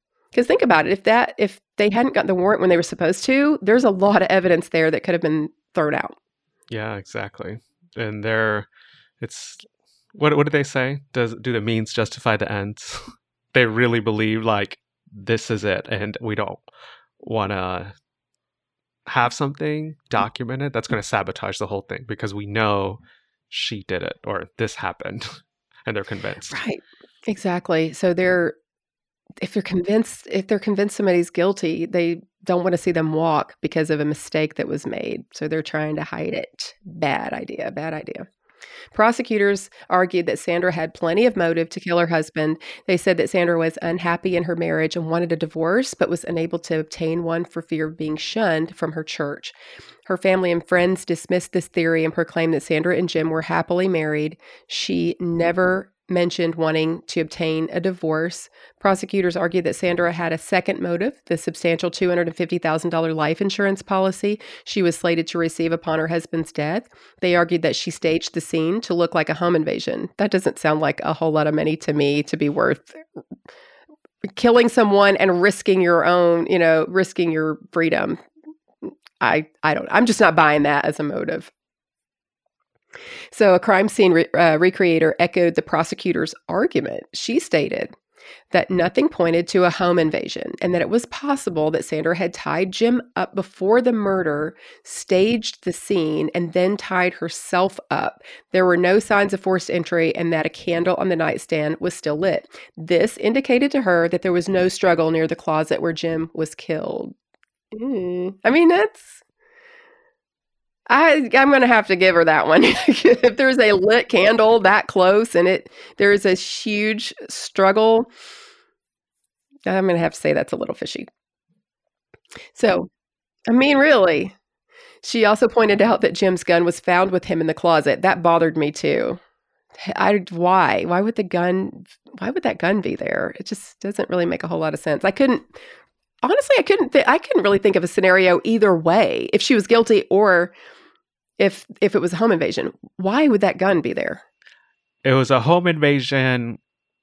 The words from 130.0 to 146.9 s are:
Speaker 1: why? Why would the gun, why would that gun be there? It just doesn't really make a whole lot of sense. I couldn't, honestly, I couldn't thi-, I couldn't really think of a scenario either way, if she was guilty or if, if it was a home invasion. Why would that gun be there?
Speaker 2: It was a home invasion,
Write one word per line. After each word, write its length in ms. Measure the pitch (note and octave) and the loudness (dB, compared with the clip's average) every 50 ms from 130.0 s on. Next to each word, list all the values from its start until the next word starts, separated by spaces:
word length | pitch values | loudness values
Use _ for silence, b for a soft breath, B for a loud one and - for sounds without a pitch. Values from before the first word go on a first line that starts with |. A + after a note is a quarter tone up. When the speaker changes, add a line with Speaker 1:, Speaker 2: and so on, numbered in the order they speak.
| G3 F#3+ G#3 G3+ F3+ - | 2 2 2 0 -2 -4
Speaker 1:
why? 540 | F3+ E3+ F3 F3+ F#3 F#3+ E3 B2 G2+ F#2+ F2+ | -4 0 2 4 4 4 4 4 2 0 0
Why 160 | E3+ F3 F3+ | 0 0 0
would 140 | G3+ A3+ A3+ - | 0 -2 -2 -4
the 60 | G3 | -6
gun, 640 | F3+ - F3 F3 F3+ F3+ F#3+ F#3+ - - - F3+ _ _ _ _ - - - | -4 -2 -2 0 0 0 -2 -4 -6 -10 -14 -20 _ _ _ _ -20 -16 -10
why 140 | F#3 A3 | -8 -6
would 100 | C#4 F#4 - | -6 -4 -4
that 140 | B3 - - | -4 -4 -2
gun 240 | F3 F3 G3+ G#3 | -2 0 0 0
be 140 | F#3 - - | -2 -4 -6
there? 400 | - - - - - - - - - | -6 -6 -4 -4 -4 -4 -6 -8 -10
It 60 | G3 | -12
just 340 | - G#3 - - - - _ | -12 -12 -12 -12 -20 -20 _
doesn't 300 | - G3 G#3 - F#3 - | -10 -10 -6 -6 -6 -2
really 160 | F3 F3+ E3+ | -2 -2 -2
make 180 | F3 E3+ E3+ - | -2 -4 -6 -6
a 40 | E3 | -6
whole 120 | E3+ D#3+ | -6 -4
lot 140 | D#3+ D#3 D#3 | -4 -4 -6
of 60 | D3 | -6
sense. 260 | - E3 D3 C#3+ - | -4 -4 -4 -2 -2
I 60 | F#3+ | -2
couldn't, 320 | F#3+ - C4+ C4 B3 - - _ B B B B B B B B B _ _ _ _ - - | 0 2 2 2 2 0 -4 _ B B B B B B B B B _ _ _ _ -4 -2
honestly, 320 | C4+ G#4 C#5+ C5+ - C#5 A4+ | 0 2 2 2 4 2 2
I 60 | E4 | 4
couldn't 280 | - G4 G#4 E4+ - - | 2 2 2 2 2 2
thi-, 100 | C#4 - - | 2 4 4
I 120 | C#4 - | 2 0
couldn't 240 | - - - - F3+ | 0 0 0 0 2
really 160 | G3+ G3+ F#3+ | 2 2 4
think 160 | G3 G#3 F#3+ | 2 4 2
of 80 | F#3 E3+ | 2 0
a 40 | E3+ | 0
scenario 540 | - G#3+ F#3 F#3 F#3 F#3+ F#3 F3+ F3+ - - | -2 2 4 4 6 6 6 6 4 4 2
either 320 | - A3+ A3 G#3+ G3+ F3+ | 0 2 4 4 4 4
way, 540 | E3 D#3+ E3+ F3 A3 F#3+ - B1+ A#1 A#1+ - - | 4 2 2 4 4 4 2 0 -4 -4 0 0
if 80 | G#3 | 0
she 120 | - - C4 | 2 4 2
was 120 | G#3+ F#3+ - | 2 4 4
guilty 360 | A#3 A#3 A3+ - A3+ G3 - - | 4 4 6 4 4 2 2 2
or 440 | - G3 G#3+ G3+ F3+ E3+ F3 F3+ B B B B B B B B B B B _ _ _ _ _ _ - | 2 4 4 4 4 4 2 0 B B B B B B B B B B B _ _ _ _ _ _ 0
if, 280 | G3+ F#3+ F#3+ - - _ - - | 0 0 0 -2 -18 _ -6 0
if 160 | A3 F#3+ - | 0 2 2
it 40 | F3+ | 2
was 120 | D#3+ F3 | 0 0
a 60 | F3 E3 | -2 0
home 160 | A3 A#3 F#3+ | 2 2 2
invasion. 400 | E3 - F2 - - - - - _ - - _ - | 2 0 -2 -2 -4 -4 -6 -6 _ -20 -20 _ -6
Why 320 | F#3 F#3+ G#3+ C#4+ D#4 D4 | -4 -2 2 2 4 4
would 100 | A3 G3 | 4 4
that 180 | G3+ F#3+ - - | 2 0 0 0
gun 220 | F#3 G3 F#3+ D#3+ | 0 2 2 2
be 140 | - A#2+ - | 0 -2 -4
there? 280 | - - E2 - - - _ _ _ b b b b b b b b _ _ _ _ - | -4 -4 -6 -6 -10 -14 _ _ _ b b b b b b b b _ _ _ _ 0
Speaker 2:
It 80 | C3+ C3 | 2 2
was 180 | C3+ B2+ A#2 | 2 4 4
a 80 | C3+ B2 | 2 2
home 280 | A2+ D3 E3+ F3+ F3 F3 | 4 4 2 4 4 0
invasion, 880 | E3 D3+ D3 C#3+ C#3+ C#3 B2 - C#3 C3+ C3 C3 B2+ B2 A#2+ A#2 A2+ - _ _ _ _ _ _ | 0 2 2 2 2 2 0 -2 -2 0 2 2 0 0 -2 -6 -10 -12 _ _ _ _ _ _